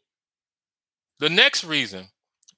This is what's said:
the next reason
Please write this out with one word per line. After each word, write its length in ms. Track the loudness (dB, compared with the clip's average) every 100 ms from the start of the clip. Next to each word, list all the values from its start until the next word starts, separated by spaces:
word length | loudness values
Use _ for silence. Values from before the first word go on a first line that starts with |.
| _ _ _ _ _ _ _ _ _ _ _ -4
the 100 | 0
next 340 | 4 4 2
reason 460 | -2 -4 -4 -8 -16 _ _ _ -20